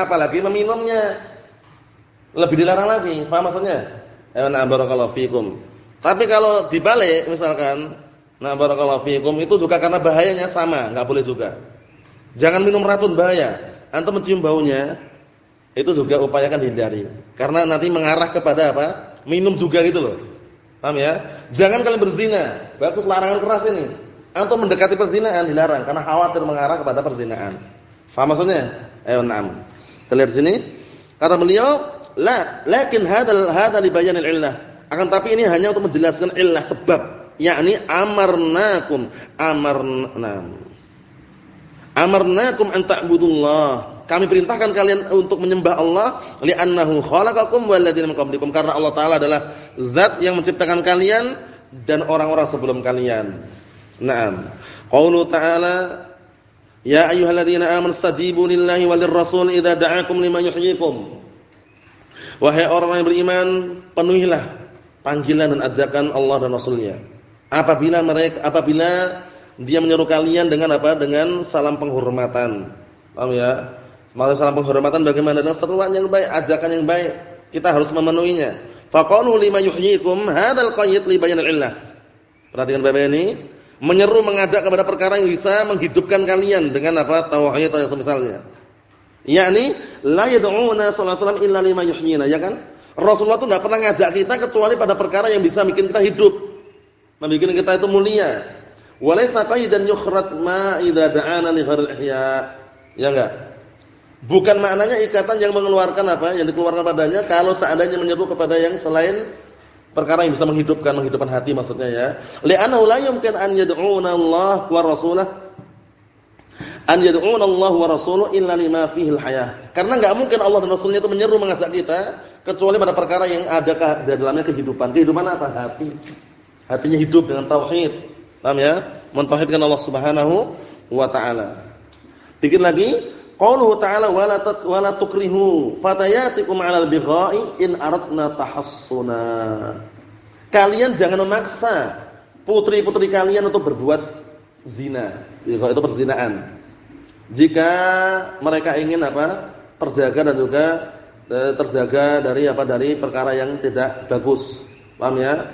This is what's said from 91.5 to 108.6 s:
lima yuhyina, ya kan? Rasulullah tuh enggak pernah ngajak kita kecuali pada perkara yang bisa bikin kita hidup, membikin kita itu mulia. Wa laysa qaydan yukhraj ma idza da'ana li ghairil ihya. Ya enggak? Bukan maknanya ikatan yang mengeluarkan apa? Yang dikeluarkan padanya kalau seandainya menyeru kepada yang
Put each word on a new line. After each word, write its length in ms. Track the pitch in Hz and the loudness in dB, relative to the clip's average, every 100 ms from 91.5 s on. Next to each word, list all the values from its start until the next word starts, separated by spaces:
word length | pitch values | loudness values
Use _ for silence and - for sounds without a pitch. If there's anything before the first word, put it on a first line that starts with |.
| 190 | 2
lima 200 | 190 180 175 | 2 2 0
yuhyina, 400 | 160 160 156 139 | 0 0 0 2
ya 160 | 156 | 0
kan? 160 | 180 - - - - - | -2 -8 -14 -20 -14 0
Rasulullah 400 | 190 208 214 226 | 2 4 2 0
tuh 80 | 247 | 0
enggak 160 | 190 | 0
pernah 180 | 208 220 220 | 0 0 2
ngajak 240 | 190 175 | 2 2
kita 240 | 190 190 247 240 | 2 0 -2 -2
kecuali 240 | 220 214 | 0 2
pada 240 | 240 208 196 | 2 0 0
perkara 300 | 190 190 220 | 0 0 2
yang 160 | 208 170 | 2 2
bisa 160 | 208 190 | 2 0
bikin 240 | 190 190 | 0 0
kita 100 | 214 | 2
hidup, 320 | 202 156 208 - - - - - _ _ _ - | 2 4 4 4 -10 -16 -20 -20 _ _ _ -8
membikin 320 | 156 156 185 | -2 0 2
kita 240 | 175 185 185 | 0 2 2
itu 80 | 196 | 2
mulia. 560 | 196 202 214 165 117 - - - - - - | 2 2 2 0 -4 -10 -18 -20 -20 -20 -4
Wa 160 | 135 180 | 2 2
laysa 240 | 247 220 | 2 0
qaydan 400 | 208 240 220 202 | 0 -2 0 0
yukhraj 480 | 196 202 190 190 190 156 | 0 -2 -2 -2 -2 -4
ma 400 | 175 185 196 170 | -4 -2 -2 -2
idza 320 | 175 160 156 | 0 2 2
da'ana 400 | 156 147 175 170 | 0 -2 -2 0
li 100 | 160 | 0
ghairil 300 | 135 147 143 131 | 0 -2 -2 -4
ihya. 560 | 139 131 135 135 - - - - - - | -4 -2 -2 -4 -6 -12 -20 -20 -16 -4
Ya 160 | 139 | -2
enggak? 240 | 139 104 - - - - - - _ _ - | 0 -2 -6 -16 -20 -20 -20 -20 _ _ -16
Bukan 400 | 117 185 190 202 | 0 2 4 2
maknanya 320 | 202 196 220 226 | 2 0 0 0
ikatan 340 | 214 208 196 220 | 0 0 0 0
yang 140 | 208 | 0
mengeluarkan 560 | 202 196 190 185 196 196 | 0 2 2 2 0 0
apa? 260 | 160 165 | 0 -2
Yang 220 | 180 160 156 | -2 -2 -2
dikeluarkan 320 | 170 170 170 | -2 0 -2
padanya 400 | 160 156 190 202 | 0 0 0 0
kalau 240 | 170 185 | 2 2
seandainya 480 | 185 151 160 175 180 | 0 0 0 0 0
menyeru 260 | 175 170 185 | -2 -2 -2
kepada 240 | 170 160 | -2 0
yang 240 | 165 | 2